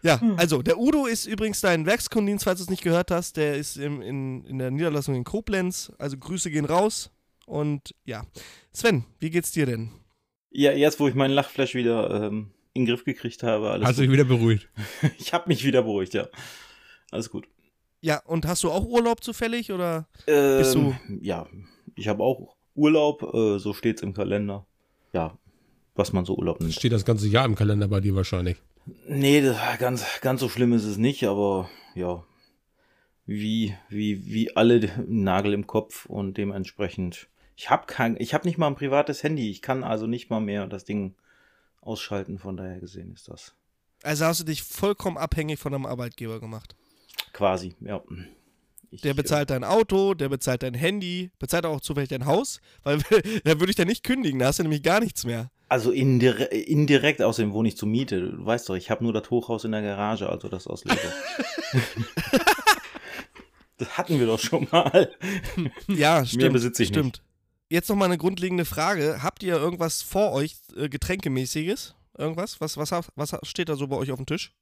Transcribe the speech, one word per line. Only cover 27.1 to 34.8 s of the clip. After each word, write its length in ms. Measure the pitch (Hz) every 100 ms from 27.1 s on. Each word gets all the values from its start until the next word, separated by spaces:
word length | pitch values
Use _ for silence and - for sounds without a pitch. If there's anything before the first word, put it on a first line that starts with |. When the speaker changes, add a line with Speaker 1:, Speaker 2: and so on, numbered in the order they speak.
| 113 104
Speaker 3:
Jahr 180 | 110 131
im 80 | 104
Kalender 320 | 104 104 101
bei 120 | 98
dir 160 | 101 95
wahrscheinlich. 420 | 92 90 90 90 _ _ - - -
Speaker 2:
Nee, 340 | 139 139 147
das, 160 | 135 110 - 107
ganz, 260 | 123 123 104 -
ganz 180 | 135 127
so 100 | 123
schlimm 240 | 117 120
ist 120 | 117 107
es 120 | 101
nicht, 280 | 117 143 113
aber 420 | 101 101 95 90 - -
ja, 300 | - 90 87 87 _ _ _ _ _ _ _ _ _ -
wie, 480 | 104 107 113 107 95 _
wie, 360 | 104 107 98 92
wie 300 | 107 113 -
alle 240 | 117
d-, 100 | 120